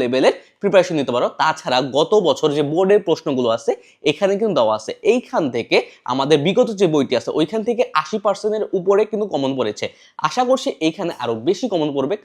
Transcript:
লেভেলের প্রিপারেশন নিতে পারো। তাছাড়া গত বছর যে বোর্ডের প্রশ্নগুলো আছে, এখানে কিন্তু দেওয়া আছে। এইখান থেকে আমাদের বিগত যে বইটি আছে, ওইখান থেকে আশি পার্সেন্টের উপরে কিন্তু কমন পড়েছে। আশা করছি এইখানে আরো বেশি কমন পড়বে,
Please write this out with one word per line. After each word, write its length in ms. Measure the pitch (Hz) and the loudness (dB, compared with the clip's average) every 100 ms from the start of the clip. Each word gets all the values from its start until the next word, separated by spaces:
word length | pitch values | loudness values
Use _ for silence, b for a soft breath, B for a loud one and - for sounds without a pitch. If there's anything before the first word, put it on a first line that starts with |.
লেভেলের 340 | 123 131 151 - B _ | 2 2 2 2 B _
প্রিপারেশন 340 | 202 185 175 160 | 2 4 4 0
নিতে 120 | 131 120 | -2 0
পারো। 120 | 160 - | -2 0
তাছাড়া 400 | 143 156 170 127 135 135 | 0 0 0 0 2 0
গত 140 | 165 214 170 | 2 4 4
বছর 220 | 131 156 143 | 2 0 0
যে 60 | 147 | 0
বোর্ডের 300 | 156 190 208 196 | 0 4 4 2
প্রশ্নগুলো 420 | 156 - 127 120 113 | -2 0 0 0 0
আছে, 140 | - - b b 156 | -2 -6 b b -2
এখানে 220 | 151 196 196 | 0 0 0
কিন্তু 160 | 220 156 | 0 2
দেওয়া 140 | 110 107 | 2 0
আছে। 120 | - - - | -4 -2 0
এইখান 320 | 240 240 240 170 233 | 0 0 -2 -2 -2
থেকে 220 | - 185 - B - | 0 0 0 B -6
আমাদের 240 | 131 139 156 143 | -4 2 2 2
বিগত 240 | 196 240 196 | 2 0 2
যে 80 | 190 | 2
বইটি 200 | 156 131 151 | 2 0 -2
আছে, 100 | - - | -2 -2
ওইখান 220 | 160 220 214 | -2 -2 -2
থেকে 160 | 220 - 156 | -2 -2 -2
আশি 160 | 156 214 208 | -4 -4 -2
পার্সেন্টের 380 | 190 214 214 202 190 | -2 -4 -4 -4 -2
উপরে 240 | 180 196 214 | 2 2 2
কিন্তু 140 | 208 208 | -2 -4
কমন 180 | 151 135 135 | -2 -2 -2
পড়েছে। 260 | 110 107 107 b b - 156 | -4 -4 -8 b b -8 -4
আশা 160 | - 254 | -2 0
করছি 200 | 262 - - 160 | 0 -2 -4 -4
এইখানে 260 | 160 170 - | -2 -6 -6
আরো 100 | 120 117 123 | -6 -2 -2
বেশি 180 | 202 247 | -2 -2
কমন 160 | 185 151 139 | -2 -2 -2
পড়বে, 200 | 135 208 | -2 -4